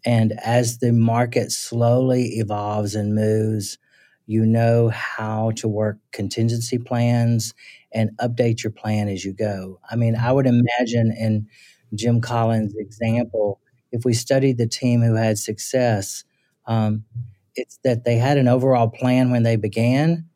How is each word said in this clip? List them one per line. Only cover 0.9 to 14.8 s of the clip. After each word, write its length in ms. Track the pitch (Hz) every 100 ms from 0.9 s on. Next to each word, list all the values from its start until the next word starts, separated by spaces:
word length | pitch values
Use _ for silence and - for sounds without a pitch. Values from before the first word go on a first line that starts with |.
market 600 | 117 113 117 120 120 107
slowly 800 | - - 117 117 123 131 127 120
evolves 640 | 110 104 104 104 107 104 107
and 200 | 104 107
moves, 600 | 107 110 110 110 104 - _ _ _ _ -
you 200 | 110 110
know 440 | 113 117 117 117
how 640 | 110 - - 110 110 113
to 160 | 110 113
work 300 | 104 107 104 _
contingency 680 | - 98 - 117 117 117 123
plans 760 | 120 120 120 120 117 117 110 - - - _
and 180 | 110 107 -
update 460 | 123 120 120 113
your 80 | 113
plan 360 | - 113 107 104
as 160 | 95
you 80 | 98
go. 480 | 98 107 98 92 95 -
I 60 | 117
mean, 200 | 117 113
I 180 | 123
would 140 | 131 135
imagine 640 | 120 120 120 123 117 113 110
in 300 | 113 107 107 _ - _ _ 104
Jim 240 | 117 120
Collins' 540 | 120 120 113 113 107 107
example, 840 | 101 - 113 117 113 113 104 98 _ _ _
if 120 | 120
we 100 | 123
studied 440 | 117 - 135 135 120
the 100 | 117
team 340 | -